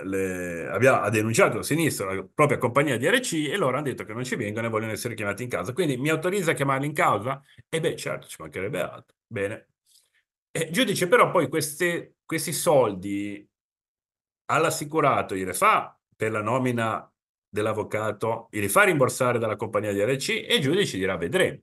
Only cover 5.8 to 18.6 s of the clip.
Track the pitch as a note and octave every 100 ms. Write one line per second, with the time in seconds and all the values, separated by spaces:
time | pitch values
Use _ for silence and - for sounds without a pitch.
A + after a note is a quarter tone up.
5.8 | D3+ B2 C#3+ D#3+ F3 G3+ E3 C#3+ C#3 C3
6.8 | C#3+ D3+ E3+ A2 A2 C#3 - - _ D#3+
7.8 | D#3+ F#2+ F#3 - - - D#2+ - G2 F#2
8.8 | D2 - - _ _ G#2 G2 A2 - _
9.8 | _ _ _ _ _ _ _ - - E3+
10.8 | B3 F#3 F3 A#3+ F3 F3+ D3 D#3+ D3 -
11.8 | F3 E3+ - _ - E3 E3 D3 - D3
12.8 | A#2 F#2+ G2 G2+ G2+ G2+ - _ _ _
13.8 | _ _ _ _ _ _ - C3 D#3+ -
14.8 | D3 D#3 C#3+ A2 G2 G2 F#2 F2 G3+ G3+
15.8 | - - _ - A2 G#2+ G#2+ B2+ B2+ A#2+
16.8 | A2+ G#2 - _ _ _ _ G2+ A2 G#2+
17.8 | G2 G#2+ A2 G#2 A2+ A2+ - G#2